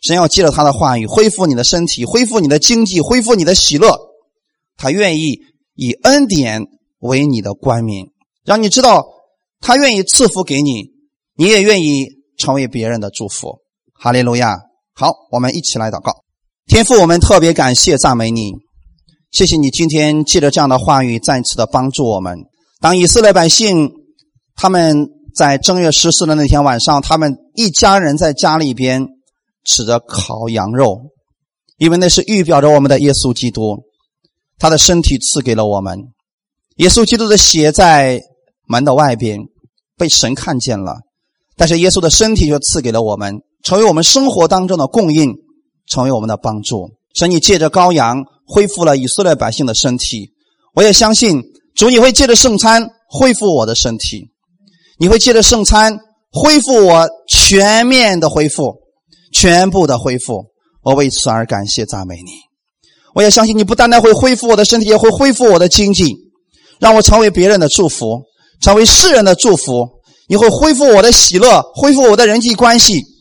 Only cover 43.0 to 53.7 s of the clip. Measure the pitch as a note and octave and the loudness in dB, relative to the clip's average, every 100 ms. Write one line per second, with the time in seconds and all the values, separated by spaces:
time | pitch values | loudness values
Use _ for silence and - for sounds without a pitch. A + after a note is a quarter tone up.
43 | A2+ G2+ G2+ G#2 _ _ - F#3+ A3 D#3+ | -4 -6 -8 -12 _ _ -4 0 2 2
44 | E3 C4+ C4+ G3+ E3 F#3 F#3 F3+ C3 A#3 | 0 0 0 0 0 0 -2 -4 -2 -2
45 | F#3 D3+ D3 G2+ _ _ _ _ _ - | 0 0 0 -2 _ _ _ _ _ -6
46 | C3 B2+ A2 G#2 A#2+ G#2+ G#2 A2+ F2+ _ | -4 -4 -4 -6 -6 -8 -8 -10 -10 _
47 | _ - F3 F3 - F#3+ D#3 F#3 F3+ E3+ | _ -6 -2 -2 0 0 0 2 2 2
48 | A#2 B2+ C3+ _ _ - G3+ G3+ E3+ C#3 | -2 -4 -10 _ _ -2 -2 0 0 0
49 | B2+ - F#3+ D3+ A2+ A2 C3+ A2 C#3 B2 | -2 -4 -2 0 -2 -4 -4 -2 -4 -4
50 | - A2+ G2 _ _ _ _ - G#3+ G3 | -6 -10 -14 _ _ _ _ 2 2 4
51 | A3 A3 A#3 D3+ A#2 _ _ - A3 B3 | 2 2 0 0 -4 _ _ 0 2 4
52 | B3 A3+ C4 A#3 C4 G#3 A3+ A3+ A3+ _ | 4 2 2 2 2 0 2 0 0 _
53 | _ - C4 B3 G#3 D#3 A2 | _ 0 0 2 0 0 -2